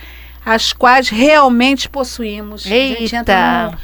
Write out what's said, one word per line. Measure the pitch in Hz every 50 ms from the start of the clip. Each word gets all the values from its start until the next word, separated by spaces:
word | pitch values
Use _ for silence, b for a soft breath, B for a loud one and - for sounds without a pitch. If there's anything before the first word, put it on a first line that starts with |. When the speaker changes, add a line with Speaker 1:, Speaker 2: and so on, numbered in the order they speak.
| B B B B B B B B B
Speaker 1:
as | 226 226 226 - - -
quais | - 254 247 247 269 262 -
realmente | 208 220 254 302 311 302 277 262 240 233 247 269 277 262 - -
possuímos. | - 277 254 254 - - 233 214 208 208 214 208 214 208 -
A | 196
gente | 214 247 269 269 247 233 226 220 233
entra | 240 233 226 196
Speaker 2:
Eita! | 185 175 165 170 170 170 170
Speaker 1:
num, | 170 -